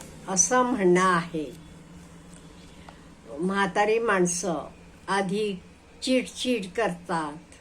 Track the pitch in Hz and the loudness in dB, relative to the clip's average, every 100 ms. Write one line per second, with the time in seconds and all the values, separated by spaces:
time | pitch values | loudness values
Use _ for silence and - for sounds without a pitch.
0 | - - - 190 - 254 247 220 185 180 | -10 -14 -4 0 2 4 2 2 4 6
1 | 185 175 - 165 135 - - - - - | 6 2 0 -6 -8 -12 -18 -20 -20 -20
2 | - - - - - - - - - - | -20 -20 -20 -20 -20 -20 -20 -20 -20 -20
3 | - - 110 139 180 196 190 208 208 226 | -20 -20 -14 -4 -2 0 0 2 2 2
4 | 233 190 175 - 190 151 - - - - | 2 2 2 0 -2 -4 -6 -14 -20 -14
5 | - 196 190 202 214 185 - - - - | -4 -2 0 -2 -2 -4 -12 -20 -20 -8
6 | - 254 185 - 254 233 190 - 202 175 | 0 0 0 -4 -2 -2 -2 -2 -2 -4
7 | - 165 151 156 - - | -6 -4 -4 -8 -16 -20